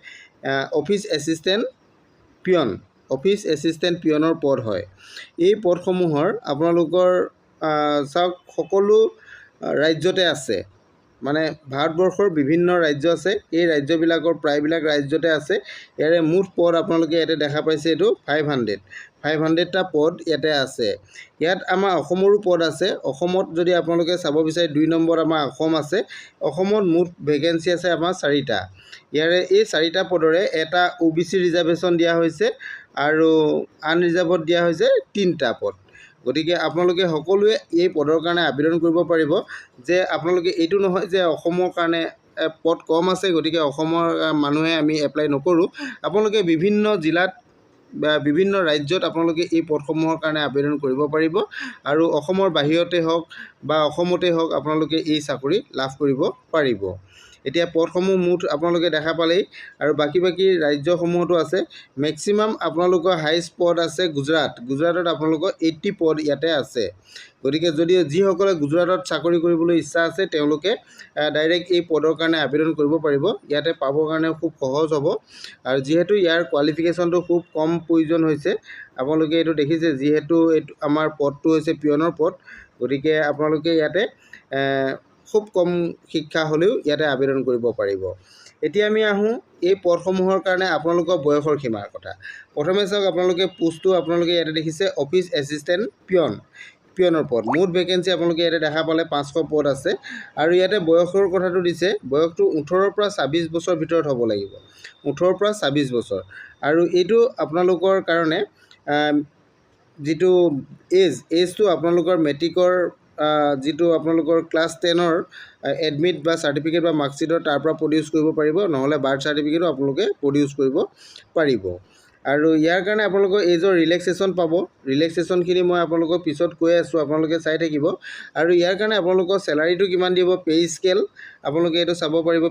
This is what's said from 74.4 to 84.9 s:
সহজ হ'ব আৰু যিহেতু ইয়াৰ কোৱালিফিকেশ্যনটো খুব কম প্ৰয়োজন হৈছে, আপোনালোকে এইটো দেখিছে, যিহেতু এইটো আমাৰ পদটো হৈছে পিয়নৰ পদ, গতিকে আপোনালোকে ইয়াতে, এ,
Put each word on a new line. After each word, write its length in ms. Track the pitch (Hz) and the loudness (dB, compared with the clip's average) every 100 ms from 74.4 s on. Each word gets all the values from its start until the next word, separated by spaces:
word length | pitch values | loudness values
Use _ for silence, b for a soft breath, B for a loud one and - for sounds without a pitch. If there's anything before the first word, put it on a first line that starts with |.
| 165 - | -6 -4
সহজ 320 | 135 139 156 | -2 0 0
হ'ব 140 | 151 147 226 B B B B | 0 0 -2 B B B B
আৰু 160 | 123 135 | -4 -2
যিহেতু 340 | 135 165 175 | 0 0 2
ইয়াৰ 300 | 208 170 165 | 2 2 2
কোৱালিফিকেশ্যনটো 760 | 170 147 147 156 165 165 170 170 | 0 0 0 0 -2 0 0 0
খুব 200 | 170 175 170 | 0 -2 -2
কম 240 | 160 160 170 | -4 -2 -2
প্ৰয়োজন 460 | 165 165 156 165 | 0 0 2 0
হৈছে, 260 | 160 147 160 214 B B B - | 0 0 -2 -4 B B B -6
আপোনালোকে 400 | 131 160 156 165 | -2 0 2 2
এইটো 160 | 160 | 0
দেখিছে, 340 | 156 143 165 165 151 | 0 0 0 0 0
যিহেতু 400 | 147 151 147 170 165 | 0 0 2 2 4
এইটো 220 | 160 147 - | 2 0 -6
আমাৰ 260 | 151 147 156 151 | -2 0 0 0
পদটো 300 | 143 143 165 | -2 0 0
হৈছে 220 | 160 156 | 2 0
পিয়নৰ 400 | 156 147 147 170 - | -2 0 2 0 0
পদ, 140 | 160 185 B B B - | -2 -2 B B B -6
গতিকে 400 | 123 139 151 156 | -4 -2 0 2
আপোনালোকে 500 | 151 139 151 156 160 | 0 0 0 0 0
ইয়াতে, 280 | 165 151 175 233 - B B B | 0 0 0 -4 -6 B B B
এ, 80 | 135 135 135 135 | -4 -2 0 -2